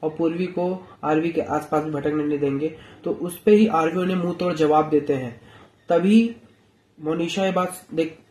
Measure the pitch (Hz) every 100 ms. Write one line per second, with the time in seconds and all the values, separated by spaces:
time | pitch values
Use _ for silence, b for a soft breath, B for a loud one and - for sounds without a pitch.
0 | 156 156 165 170 185 180 180 185 B B
1 | 147 156 165 160 - 147 156 156 156 147
2 | 143 151 147 147 143 139 156 160 B B
3 | - - 175 175 - 208 220 165 160 175
4 | 180 185 175 170 180 160 151 151 151 151
5 | 143 139 127 117 B B B _ _ 170
6 | 180 220 233 233 - _ _ _ _ _
7 | 151 165 170 - 190 180 180 - - 160
8 | 160 160 _